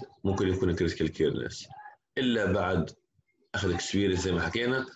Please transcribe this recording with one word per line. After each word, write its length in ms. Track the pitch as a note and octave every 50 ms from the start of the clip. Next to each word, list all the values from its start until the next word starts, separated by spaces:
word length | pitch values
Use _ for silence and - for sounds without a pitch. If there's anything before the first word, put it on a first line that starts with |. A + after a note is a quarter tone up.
| - - - - -
ممكن 240 | G2 F#2+ G2 G2+ F#2
يكون 260 | F2+ F2+ F#2+ F2+ E2
كريتيكال 340 | - F2 E2 - - E2 D2+
كير 240 | - - D#2 C#2+
نيرس 340 | - B1 A#1+ A1+ - - - - - - - - - _ _ _ _ C#3
الا 340 | C3 B2 A#2 A2 G2+ F#2
بعد 380 | F#2 G2+ F2+ F#2 F#2+ E2+ D#2 - - - _ _ _ _ _ _ _ _ _ _ -
اخذ 200 | F#2 F#2+ F#2 E2+
اكسبيرينس 460 | E2 - - - G2 G2+ F#2+ F#2 F2
زي 120 | F2 F#2+
ما 100 | F2 E2+
حكينا، 440 | E2 E2+ F2 A2+ A#2+ B2 C3 C3 B2+ - -